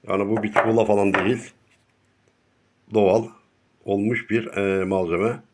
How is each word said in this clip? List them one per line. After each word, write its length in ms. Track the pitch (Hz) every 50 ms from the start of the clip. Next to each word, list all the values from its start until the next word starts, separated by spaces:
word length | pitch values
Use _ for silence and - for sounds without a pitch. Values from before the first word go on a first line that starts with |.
| _
Yani 220 | - 95 98 101 98
bu 140 | 110 117 107
bir 100 | 107 -
tuğla 320 | - - 113 113 113 110
falan 280 | 107 104 101 101 98 98
değil. 400 | 98 92 101 127 120 - - _ _ _ _ _ _ _ _ _ _ _ _ _ _ _ _ _ _ _ _ _ _ _ _ _ _ _ _ 107
Doğal 340 | 107 101 92 95 117 - - - - _ _ _ _ _ _ _ _ _
olmuş 440 | - 101 98 101 110 120 113 - -
bir, 180 | 104 117 113
e, 380 | 117 - 98 101 98 95 95 92
malzeme. 540 | 92 95 95 90 82 87 87 101 113 120 - - _